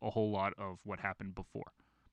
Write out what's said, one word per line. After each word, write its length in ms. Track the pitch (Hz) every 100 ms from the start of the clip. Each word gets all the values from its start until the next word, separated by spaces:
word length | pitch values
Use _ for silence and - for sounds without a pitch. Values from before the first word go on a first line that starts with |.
a 80 | 113
whole 220 | 110 107
lot 220 | 101 98 95
of 220 | 98 90
what 160 | 104 92
happened 360 | 98 90 98 90
before. 360 | - - - - _ _ _